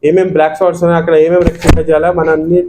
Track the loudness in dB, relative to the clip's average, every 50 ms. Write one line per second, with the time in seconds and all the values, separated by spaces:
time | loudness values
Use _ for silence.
0 | 0 0 0 0 0 0 0 0 0 0 -2 -2 -2 -2 -2 0 -2 0 0 0
1 | 0 0 2 2 2 2 2 2 2 0 -2 -2 0 2 2 2 2 0 0 0
2 | 0 0 -2 -2 -2 -2 -2 -2 0 0 0 0 0